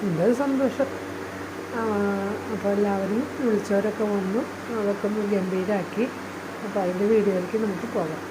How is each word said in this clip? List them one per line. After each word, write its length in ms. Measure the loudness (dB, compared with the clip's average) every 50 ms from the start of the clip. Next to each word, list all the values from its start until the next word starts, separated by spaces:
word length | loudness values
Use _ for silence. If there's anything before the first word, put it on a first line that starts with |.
| 0
എൻ്റെ 160 | 0 2 4 4 4
ഒരു 80 | 4 4 2
സന്തോഷം. 460 | 0 2 2 2 2 2 0 -2 -2 -2 -8 -8 -8 -8 -8 -8 -8 -8 -10 -10 -10 -8 -10 -8 -6 -4 -4
ആ, 40 | -2 0 0 2 2 2 0 0 -2 -2 -4 -4 -4 -4 -6
അപ്പോൾ 180 | -2 0 0 2
എല്ലാവരും 460 | 4 4 4 2 2 0 0 0 0 0 -2 -4 -2 2
വിളിച്ചവരൊക്കെ 600 | 2 2 2 2 2 2 2 2 0 0 0 0 2 2
വന്നു, 260 | 0 0 0 0 0 -2 -2 -8 -10 -8 -6 -4 -2
അതൊക്കെ 260 | 0 0 0 0 0 -2
ഒന്ന് 140 | 0 0 0 2 2
ഗംഭീരാക്കി. 720 | 2 2 0 0 0 0 2 0 0 0 -2 0 -2 -2 -2 -2 -8 -10 -10 -10 -10 -10 -10 -10 -8 -8
അപ്പോൾ 160 | -4 -2 0 0
അതിൻ്റെ 220 | 0 2 2 4 6 6
വീഡിയോയിലേക്ക് 460 | 6 6 4 2 2 0 0 0 0 0
നമുക്ക് 240 | 0 -2 -2 -4 -2 -2
പോകാം. 260 | -2 -2 -2 -4 -6 -8 -10